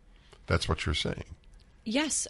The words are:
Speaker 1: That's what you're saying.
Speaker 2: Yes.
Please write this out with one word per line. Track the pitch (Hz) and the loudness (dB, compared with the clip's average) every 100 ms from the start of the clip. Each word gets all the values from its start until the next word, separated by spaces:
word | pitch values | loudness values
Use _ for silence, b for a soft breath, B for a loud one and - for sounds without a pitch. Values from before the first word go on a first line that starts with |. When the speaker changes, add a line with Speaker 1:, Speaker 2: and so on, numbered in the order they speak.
| - b b b - | -20 b b b 0
Speaker 1:
That's | 85 - | 2 2
what | 80 - | 0 2
you're | 76 | 0
saying. | - - - - - - - - - | 0 -4 -8 -14 -18 -20 -20 -12 -2
Speaker 2:
Yes. | 240 302 - - | 0 2 0 -2